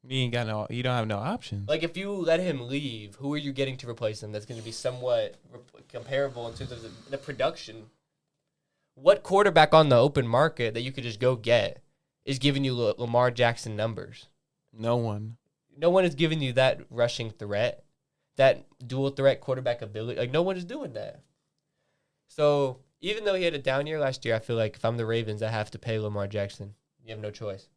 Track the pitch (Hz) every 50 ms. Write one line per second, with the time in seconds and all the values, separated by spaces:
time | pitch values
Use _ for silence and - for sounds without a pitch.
0 | _ 127 131 131 127 120 117 120 117 110 107 107 107 - 117 120 123 127 123 120
1 | 113 110 107 101 110 151 220 240 - - - 101 101 101 151 156 160 165 - 180
2 | 196 202 202 196 170 156 165 170 185 180 147 131 120 120 135 143 151 127 113 110
3 | 104 101 104 - 135 143 151 147 147 143 135 135 135 135 131 131 - 120 117 -
4 | 120 107 107 107 110 107 104 107 107 - 120 113 110 113 113 - - 127 127 123
5 | 123 127 120 113 107 - - _ _ - - 123 - _ _ - _ _ - 117
6 | - 131 139 139 139 139 127 123 117 117 113 - 135 - 127 117 113 110 - -
7 | - - 135 135 - - 135 127 127 156 165 - - - 110 110 107 - _ _
8 | _ _ _ _ _ _ _ _ _ _ _ _ _ _ _ _ _ _ _ -
9 | 135 170 208 202 - - 185 196 208 202 165 160 156 - - 160 156 143 127 120
10 | 123 143 139 147 123 117 113 127 151 160 - - 120 110 107 113 123 131 131 139
11 | 120 120 110 101 123 127 127 113 104 113 117 117 101 90 - - _ _ _ _
12 | _ _ _ _ _ - 139 127 127 147 139 139 139 131 127 120 117 107 - -
13 | 120 117 117 120 123 123 117 120 120 117 117 - - 117 107 104 107 113 110 -
14 | - - - - - _ _ _ _ _ _ _ _ _ _ 110 110 117 120 123
15 | 117 110 104 104 107 110 117 _ _ _ _ _ _ _ _ 143 156 170 175 190
16 | 185 175 143 135 165 156 160 156 139 131 117 127 131 131 - - - _ - 117
17 | 120 120 - - 117 110 104 _ 107 101 101 101 117 123 - - _ _ _ _
18 | _ _ _ _ _ _ _ - 135 135 - - - _ _ _ 127 117 127 135
19 | 135 139 139 143 135 139 127 - - - 131 127 131 123 120 - 117 101 104 107
20 | 110 120 - - 123 123 131 156 175 190 190 180 175 175 247 302 285 143 117 107
21 | - - - - _ _ _ _ _ _ _ _ _ _ _ _ _ _ _ _
22 | _ _ _ _ _ _ - - 151 147 147 143 139 131 127 - _ _ _ _
23 | - 185 214 220 208 202 196 185 180 170 156 139 127 135 131 139 143 151 156 156
24 | 147 135 127 - - 117 113 113 - - 120 113 110 107 - - - 113 120 120
25 | 113 110 117 117 113 110 107 104 110 107 113 110 107 - - - - 120 110 110
26 | 110 107 104 101 101 98 104 104 101 101 - - 101 98 101 _ _ _ _ _
27 | 120 113 110 107 107 107 104 - 113 104 95 98 - _ _